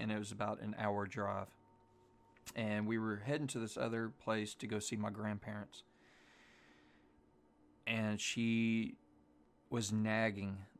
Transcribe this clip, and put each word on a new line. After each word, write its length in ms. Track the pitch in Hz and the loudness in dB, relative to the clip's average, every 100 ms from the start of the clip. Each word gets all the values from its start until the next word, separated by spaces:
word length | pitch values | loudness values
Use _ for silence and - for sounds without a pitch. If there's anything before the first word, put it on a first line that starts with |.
and 100 | 110 | 0
it 80 | 107 | 0
was 140 | 104 | -2
about 300 | 104 104 110 | -2 -2 -2
an 120 | 107 110 | -4 -2
hour 280 | 107 101 101 | 0 0 -2
drive. 420 | 110 101 98 98 - - - - - - - - - - - | -2 -2 -2 -6 -12 -20 -20 -20 -20 -20 -20 -20 -20 -10 -2
And 300 | 110 104 107 | 0 2 2
we 100 | 113 | 2
were 200 | 110 104 110 | 0 -2 0
heading 200 | 151 139 | 0 0
to 100 | 120 | -2
this 180 | 113 - | -4 -2
other 320 | 120 113 113 | 0 0 -2
place 460 | - - 110 107 | -4 0 0 0
to 120 | - 110 | -6 -2
go 120 | 104 | -2
see 180 | - 107 | -2 -2
my 140 | 107 | -2
grandparents. 720 | 104 107 101 104 104 101 - - - - - - - - - - - - - - - _ - - _ - - 113 | -2 -2 -2 -4 -8 -10 -14 -20 -20 -20 -20 -20 -20 -20 -20 -20 -20 -20 -20 -20 -20 _ -20 -20 _ -20 -10 -2
And 320 | 113 107 104 | 2 2 0
she 760 | - 120 117 113 113 113 107 - - - - - - - - | -2 2 4 4 6 4 0 -6 -18 -20 -20 -20 -20 -20 -4
was 240 | 120 101 | -2 2
nagging 640 | 107 110 110 113 101 98 98 101 | 2 4 4 2 0 -4 -4 -8